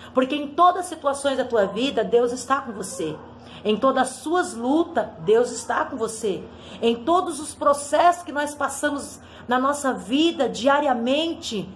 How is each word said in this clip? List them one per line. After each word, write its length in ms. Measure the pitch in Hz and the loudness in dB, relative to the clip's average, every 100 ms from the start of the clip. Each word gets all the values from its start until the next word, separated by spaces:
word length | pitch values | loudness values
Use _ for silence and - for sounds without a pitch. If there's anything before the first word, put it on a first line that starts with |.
| - | -4
porque 240 | 262 262 294 | 0 2 0
em 120 | 294 | -2
todas 340 | 311 359 370 | 4 4 4
as 40 | 349 | -2
situações 500 | 320 277 269 277 254 | -4 -2 0 0 0
da 80 | 247 | 0
tua 220 | 226 190 | 2 2
vida, 360 | 202 269 247 | 0 0 0
Deus 280 | 196 233 240 | 2 4 2
está 300 | 254 - 277 | -2 -2 -2
com 100 | 240 | -2
você. 440 | 214 - - 156 151 - - - - 208 | -8 -8 -6 -6 -8 -14 -20 -20 -6 -2
Em 100 | 214 | 2
todas 280 | 269 254 | 2 2
as 120 | - - | 0 -2
suas 360 | 311 359 320 | -2 0 -2
lutas, 540 | 220 247 311 339 233 - - | -4 0 0 0 -2 -4 -4
Deus 320 | 160 226 240 | 2 4 2
está 320 | - - 240 | -2 -4 -4
com 140 | 311 254 | -4 -4
você. 440 | 220 - 214 165 - - - - | -6 -4 -4 -4 -8 -16 -18 -2
Em 220 | 233 233 | 0 0
todos 380 | 320 359 349 294 | 2 2 2 -4
os 120 | 302 | -10
processos 680 | - 294 285 - 302 339 349 | 0 2 2 2 4 4 4
que 80 | - | -2
nós 240 | 277 294 294 | -4 -4 -4
passamos 640 | 277 - 294 285 - - - - - | -4 -2 -2 -2 -6 -14 -20 -14 -2
na 100 | 254 | 0
nossa 320 | 269 277 262 | 2 0 -2
vida 560 | 190 196 277 330 - 240 | -4 0 2 2 2 -2
diariamente 1200 | 185 254 285 294 233 233 285 330 320 - 208 - | 0 2 4 4 0 2 0 0 -4 -6 -6 -6